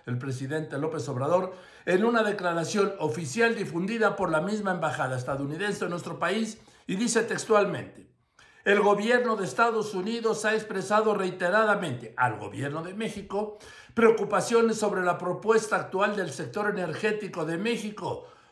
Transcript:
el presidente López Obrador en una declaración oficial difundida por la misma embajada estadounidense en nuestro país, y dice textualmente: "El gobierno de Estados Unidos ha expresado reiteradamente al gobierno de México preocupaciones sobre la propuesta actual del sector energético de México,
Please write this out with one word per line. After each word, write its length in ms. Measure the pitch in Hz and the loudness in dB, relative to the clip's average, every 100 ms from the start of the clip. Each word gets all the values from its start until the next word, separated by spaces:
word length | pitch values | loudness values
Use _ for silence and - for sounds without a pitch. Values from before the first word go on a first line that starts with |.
| - | -6
el 140 | 123 | -6
presidente 580 | 135 127 131 156 156 143 | -4 -6 -4 -4 -4 -4
López 320 | 156 160 123 | -4 -4 -6
Obrador 460 | 127 143 180 185 - - - - | -4 2 2 0 -8 -18 -8 0
en 200 | 185 226 | 2 4
una 160 | 233 | 2
declaración 720 | 214 202 180 175 - 208 196 - | 2 0 -2 -2 0 0 0 0
oficial 560 | 156 170 147 226 233 208 | -4 -4 -4 2 2 2
difundida 600 | 151 170 190 233 202 196 | -4 -4 -2 2 2 2
por 140 | 175 | 0
la 100 | 160 | 0
misma 300 | 190 214 196 | 0 -2 -2
embajada 480 | 175 156 131 131 123 | -2 -2 -2 -2 -2
estadounidense 680 | 139 135 139 160 202 202 180 | -4 -4 -4 -4 -4 -2 -4
en 40 | |
nuestro 300 | 175 175 156 | -6 -8 -4
país, 420 | 170 220 220 - - - - | -2 0 -2 -6 -20 -14 -6
y 100 | 185 | -2
dice 280 | 240 226 | 0 2
textualmente: 840 | 220 196 - 214 190 131 95 - - _ _ _ - _ 202 | 0 -2 4 4 4 0 -8 -16 -20 _ _ _ -20 _ 2
"El 160 | 202 | 4
gobierno 540 | 208 208 226 247 240 208 | 6 4 4 2 2 0
de 100 | 180 | -2
Estados 500 | - 233 220 - 185 | 2 2 2 -2 -4
Unidos 500 | 196 233 220 202 214 | -2 -2 0 0 0
ha 80 | |
expresado 600 | 220 214 190 185 208 214 196 | 0 -2 -6 0 2 4 2
reiteradamente 1000 | 185 - 180 208 214 185 165 123 - - | 0 0 2 4 4 2 -2 -6 -8 0
al 200 | 123 104 | 0 0
gobierno 460 | 104 110 143 156 | -8 -6 -6 -6
de 100 | 175 | -8
México 640 | 202 214 202 - 196 214 - - - - - | -8 -8 -8 -6 -6 -6 -8 -18 -20 -6 6
preocupaciones 800 | 226 220 196 185 175 233 226 220 | 6 6 2 0 4 4 4 2
sobre 260 | 202 185 | 0 0
la 140 | 180 175 | 0 0
propuesta 580 | 180 - 208 220 - 190 | -2 -2 2 2 2 -2
actual 400 | - 190 208 208 | 0 0 0 0
del 140 | 170 | -4
sector 400 | 131 156 202 208 | -6 -6 -4 -2
energético 760 | 185 170 139 214 214 196 175 160 | -2 -4 -2 -2 -2 -6 -6 -4
de 120 | 170 | -2
México, 680 | 220 233 214 - 160 92 - - _ | -2 -2 -4 -8 -8 -8 -12 -20 _